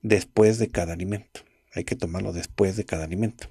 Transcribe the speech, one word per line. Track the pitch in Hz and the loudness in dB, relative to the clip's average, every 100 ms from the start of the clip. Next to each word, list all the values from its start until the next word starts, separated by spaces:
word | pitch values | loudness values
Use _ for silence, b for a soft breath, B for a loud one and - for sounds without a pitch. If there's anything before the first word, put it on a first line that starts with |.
Después | 113 104 - - 107 110 | 4 2 2 6 6 6
de | 113 | 0
cada | - 85 | -2 -4
alimento. | 85 92 104 - - _ _ _ | -6 -6 -6 -8 -20 _ _ _
Hay | - | -10
que | 87 87 | -6 -6
tomarlo | 85 87 101 | -4 -4 -6
después | 85 - - 101 98 | -6 -10 2 2 2
de | 101 | -4
cada | 82 78 | -4 -4
alimento. | 90 110 - - | -2 -4 -4 -20